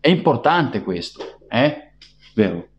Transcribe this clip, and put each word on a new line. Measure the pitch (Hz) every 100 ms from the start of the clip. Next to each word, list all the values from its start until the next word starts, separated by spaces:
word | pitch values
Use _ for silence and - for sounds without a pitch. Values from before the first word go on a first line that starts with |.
è | 147
importante | 175 165 131 147 170 143 104
questo, | - 87 - - - - -
eh? | 113 147 - - _ - _ -
Vero? | - 101 85 -